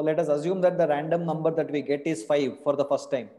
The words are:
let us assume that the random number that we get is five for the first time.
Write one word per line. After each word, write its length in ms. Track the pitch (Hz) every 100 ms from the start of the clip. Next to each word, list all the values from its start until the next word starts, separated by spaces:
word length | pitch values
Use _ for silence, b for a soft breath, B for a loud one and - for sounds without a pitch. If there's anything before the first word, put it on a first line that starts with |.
| 156
let 120 | 156
us 80 | 151
assume 320 | 147 165 190
that 160 | 180 165
the 100 | 160
random 380 | 147 156 170 170
number 260 | 156 160
that 200 | 160 143
we 100 | 143
get 240 | 131 143 165
is 160 | 156
five 360 | - 147 131 -
for 120 | 143 143
the 100 | 143
first 240 | 135 -
time. 180 | 131 107